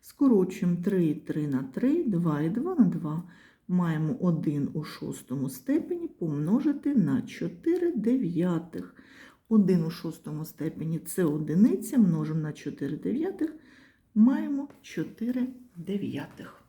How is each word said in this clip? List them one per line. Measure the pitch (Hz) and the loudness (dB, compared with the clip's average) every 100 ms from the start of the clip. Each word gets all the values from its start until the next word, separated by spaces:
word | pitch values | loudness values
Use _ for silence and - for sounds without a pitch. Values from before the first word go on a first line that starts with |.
Скорочуємо | - - 277 214 180 - 180 175 | -20 2 6 6 4 0 0 0
три | - 190 165 | 0 2 2
і | 147 | 0
три | - 156 151 | -4 -4 -2
на | 131 | -2
три, | 139 - 247 320 | -4 -2 0 2
два | 294 175 170 147 | 0 0 0 0
і | 160 | 0
два | 214 330 359 | -2 -2 2
на | 190 | 2
два. | 165 160 156 - - - _ - | 2 -4 -6 -8 -20 -20 _ -4
Маємо | 180 175 156 156 - | 0 0 0 -2 0
один | 180 156 147 143 135 | 0 0 0 -2 -4
у | 165 | -4
шостому | 151 - 147 - - 139 135 | -8 -10 -10 -10 -8 -6 -6
степені | - - 302 - 349 339 | -8 -4 -2 -2 -8 -8
помножити | - 165 147 156 233 302 277 285 285 | -6 -4 -2 0 2 2 -2 0 2
на | 160 135 | 2 0
чотири | - - 170 - 339 359 349 | -4 -8 -8 -4 -2 0 0
дев'ятих. | 277 214 262 165 170 180 165 - - - - - - - _ _ | 0 0 0 0 0 0 0 -4 -12 -12 -18 -20 -20 -20 _ _
Один | 220 190 180 | 4 6 4
у | 160 | 2
шостому | - 165 156 - 151 156 | -4 -8 -10 -10 -10 -10
степені — | - 156 - 160 160 - | -6 -8 -6 -6 -6 -6
це | - | 0
одиниця, | 170 151 151 160 220 381 - 277 | 0 0 0 6 6 4 0 4
множимо | 196 160 156 160 | 4 4 0 -2
на | 151 | -4
чотири | 147 151 139 139 156 | -6 -10 -6 -6 -4
дев'ятих, | 180 233 330 392 320 - - - - _ _ 214 | -2 -2 -2 -2 -6 -6 -20 -20 -20 _ _ 6
маємо | 233 311 311 277 277 - | 6 6 -2 -4 -6 -14
чотири | - - 160 - 226 254 254 - - 175 | -12 -8 -8 -6 -4 -2 -4 -6 -20 -14
дев'ятих. | 160 196 135 131 151 - - - | -6 -6 -4 -8 -10 -14 -20 -20